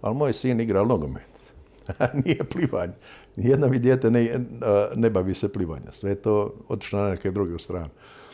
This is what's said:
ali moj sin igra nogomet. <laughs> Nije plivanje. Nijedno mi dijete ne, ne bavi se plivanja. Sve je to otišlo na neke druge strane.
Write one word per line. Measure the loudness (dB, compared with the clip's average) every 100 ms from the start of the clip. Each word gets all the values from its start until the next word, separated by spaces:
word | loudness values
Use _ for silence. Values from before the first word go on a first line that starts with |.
ali | -4 0
moj | 0
sin | 0 0 0
igra | 2 2
nogomet. | 4 2 -2 -8 -14 -20 -20 -20 -20 -18 -12
<laughs> | -4 -2 0 0
Nije | 0
plivanje. | -2 -4 -2 -2 -6 -8 -20 -20 -16 -2
Nijedno | 2 4 4
mi | 4
dijete | 4 4 4
ne, | 4 2 0 -6 -4 2 4 2 2
ne | 2
bavi | 2 0
se | -2 -2
plivanja. | -4 -6 -6 -12
Sve | -8 -4
je | -2
to | 2 2 0 -6 -8
otišlo | -8 -4 -2
na | -2
neke | -2 -2
druge | -2 -2 -4
strane. | -8 -8 -8 -14 -20 -20 -20